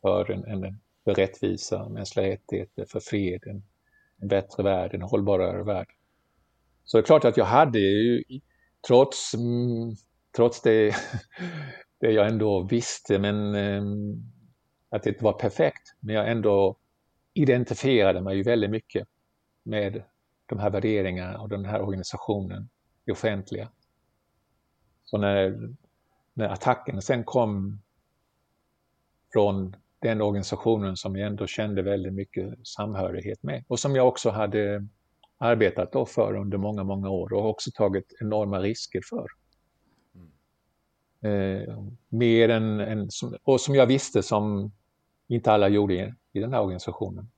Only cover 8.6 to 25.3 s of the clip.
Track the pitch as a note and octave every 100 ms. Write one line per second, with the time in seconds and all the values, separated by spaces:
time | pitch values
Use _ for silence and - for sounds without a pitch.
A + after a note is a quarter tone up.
8.6 | _ _ - B2 C3+ - - A2+ A#2+ A#2+
9.6 | B2 A#2 A#2 A2 _ _ _ - A#2+ A#2+
10.6 | B2 A2 G#2+ G2+ - A2 - - F3+ E3
11.6 | C#3+ - - _ A#2 G#2+ G#2 A2 G#2+ G2
12.6 | F#2 A#2 A#2 - - G2 G2+ G#2 G#2 G#2
13.6 | G2+ G2+ G2+ G#2 G#2 A2 A2+ - _ _
14.6 | _ _ _ A2 A2 G2 G#2+ G2+ A2 -
15.6 | D#3 - - _ G#2 G#2+ G#2 A#2 G#2+ G2+
16.6 | F#2+ G2 _ _ _ _ _ - C#3 B2
17.6 | A#2+ A2 C3 B2+ G2 F2 F#2+ F#2+ G2+ A#2
18.6 | G2+ G#2+ - - G2+ _ _ _ _ _
19.6 | - G#2+ G2+ G2 F#2+ _ _ _ _ A2
20.6 | G#2 G2 G#2+ G#2+ F#2+ F2+ F2+ G2 G#2 G2+
21.6 | G2+ G#2+ G2 F#2+ F#2 - - G#2 F#2+ F#2+
22.6 | G#2+ _ _ _ - G2+ A2+ G2+ F#2+ -
23.6 | A2 _ _ _ _ _ _ _ _ _
24.6 | _ _ _ _ - G#2 G2+